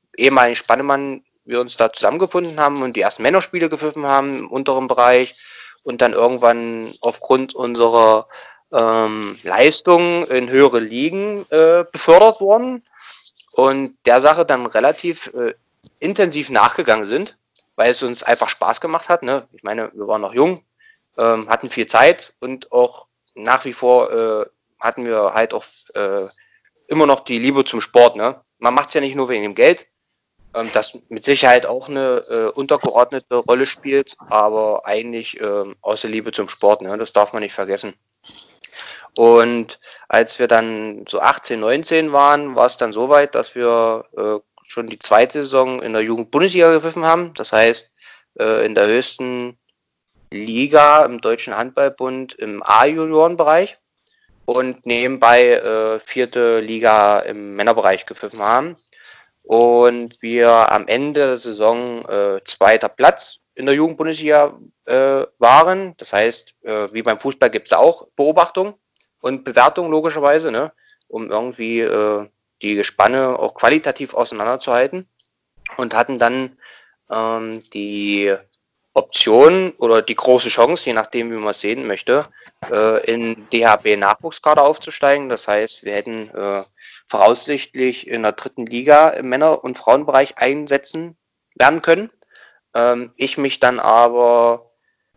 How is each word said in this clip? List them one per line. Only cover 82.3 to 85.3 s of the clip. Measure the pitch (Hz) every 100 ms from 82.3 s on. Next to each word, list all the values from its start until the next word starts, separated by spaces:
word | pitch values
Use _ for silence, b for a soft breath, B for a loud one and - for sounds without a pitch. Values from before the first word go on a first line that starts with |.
| b b _ -
äh, | 107 110 110
in | - 117 117 113 104
D-H-B-Nachwuchskader | 117 117 104 110 104 101 110 165 - 151 151
aufzusteigen. | 143 151 - - 139 143
Das | 135